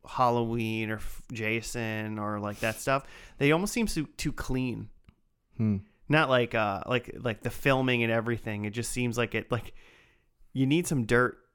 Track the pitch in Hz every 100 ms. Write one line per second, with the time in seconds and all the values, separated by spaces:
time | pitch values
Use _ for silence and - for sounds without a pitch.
0 | - - 123 120 117 117 110 110 110 110
1 | - - - 113 107 113 110 120 113 110
2 | 110 107 104 104 104 104 113 110 - 135
3 | - - - - 143 160 208 247 214 165
4 | 147 - 151 - - 131 127 107 107 -
5 | _ _ _ _ _ - 110 98 - _
6 | - 151 143 127 120 117 104 98 - 123
7 | - - 123 107 117 - 143 135 131 123
8 | 113 113 117 113 113 104 104 107 113 -
9 | 123 113 113 113 - 117 - - - -
10 | _ _ _ _ - 123 135 160 175 143
11 | 110 120 123 - _